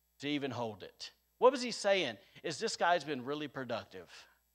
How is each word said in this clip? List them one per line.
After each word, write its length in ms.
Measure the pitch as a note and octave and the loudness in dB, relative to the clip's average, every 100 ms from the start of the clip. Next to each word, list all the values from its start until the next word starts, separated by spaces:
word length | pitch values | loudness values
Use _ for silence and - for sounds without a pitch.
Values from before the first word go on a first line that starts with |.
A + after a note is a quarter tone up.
| _ _ | _ _
to 80 | C#3+ | -6
even 240 | D3 C3+ | -6 -6
hold 320 | A#2+ A#2 G2 | -8 -10 -10
it." 260 | E2 - - _ _ - | -18 -18 -20 _ _ 8
What 120 | B3+ | 8
was 100 | C4 | 8
he 120 | A#3+ | -6
saying? 460 | - G3+ G3 C#3 A2 _ - | -2 2 2 2 -6 _ -12
Is 160 | E3 D3 | -10 -6
this 160 | G#3+ - | -6 0
guy's 260 | F3 F3 | 2 2
been 220 | C#3+ C3 | 0 -8
really 240 | B2 D3+ D3 | -6 -8 -8
productive. 600 | - B2 A2 G2 F#2 E2 - - _ _ | -10 -8 -10 -10 -18 -20 -20 -20 _ _